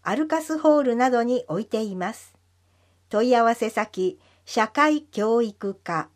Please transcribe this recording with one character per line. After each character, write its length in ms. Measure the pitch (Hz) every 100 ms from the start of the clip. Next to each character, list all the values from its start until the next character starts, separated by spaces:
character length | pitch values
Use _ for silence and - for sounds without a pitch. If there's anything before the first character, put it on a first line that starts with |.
ア 140 | 160 220
ル 100 | 311
カ 140 | 320
ス 180 | 311 311
ホ 200 | 311 302
ー 40 |
ル 140 | 262 233
な 140 | 254
ど 120 | 240
に 220 | 240 247 -
置 140 | 160
い 60 | 220
て 160 | 220
い 120 | 214
ま 200 | 185 180
す。 200 | - - _ _ _ _ _ _ _ _
問 180 | 214 247
い 80 | 240
合 80 |
わ 100 | 233
せ 140 | 233 220
先、 500 | 226 220 - 185 - _ _ -
社 200 | - 220
会 360 | - 302 302
教 400 | 302 - 214 233
育 320 | 226 - 196
課 340 | 190 - 165 -